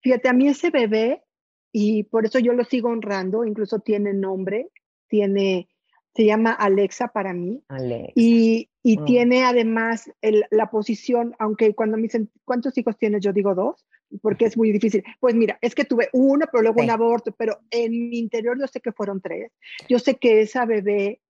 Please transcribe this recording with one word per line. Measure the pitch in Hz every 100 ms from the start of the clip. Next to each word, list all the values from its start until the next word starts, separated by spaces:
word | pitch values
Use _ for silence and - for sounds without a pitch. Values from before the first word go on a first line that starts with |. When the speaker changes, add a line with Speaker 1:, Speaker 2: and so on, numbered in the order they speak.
Speaker 1:
Fíjate, | 254 247 254
a |
mí | 247 285
ese | 277 349
bebé, | 311 226 220 226 294 _ _ _ _ _
y | 220 208 214
por | 202 226 220
eso | 262
yo | 240
lo | 247
sigo | 240 254 233
honrando, | 233 214 196 185 220
incluso | 233 208 202 220
tiene | - 208 202
nombre, | 196 190 190 190 208 339 _ _ _ _
tiene, | 214 202 196 196 185 - _ _ _ _
se | - 220
llama | 220 226
Alexa | 233 208 196 196 - 240
para | 214 190
mí. | 175 175 254 _
Speaker 2:
Alexa. | 135 123 117 -
Speaker 1:
Y, | - 226 233 226 226 - _
y | 247 220
Speaker 2:
Mm. | 247
Speaker 1:
tiene | 247 240 247
además | 254 247 226 226 226 226 - -
el, | 220 214 208
la | 214 214
posición, | 214 208 214 - 240 240 -
aunque | 214 214 220
cuando | 208 220 220
me |
dicen, | 226 226 214 _
"¿Cuántos | - 247 262 254
hijos | 233 214
tienes?", | 214 208
yo | 202
digo, | 196 196
"Dos", | 185 220 349 _ _ _ 208
porque | 214 202
es | 226 226
muy | 220
difícil. | 208 220 202 - -
Pues | 254
mira, | 226 220 -
es | 233
que | - -
tuve | 233 226
uno, | 247 269 285 320
pero | 240
luego | 220 226
Speaker 2:
Sí. |
Speaker 1:
un | 233
aborto, | 226 233 233 233 -
pero | 220 208 _
en | 233 226 233 233
mi | 233
interior | 226 233 226 254
yo | 269
sé | 247
que | 247
fueron | - 202 196
tres. | 185 170 226 _ - - -
Yo | 247
sé | 240 240
que | 240 220
esa | 214 254 233
bebé | 220 196 208 202 226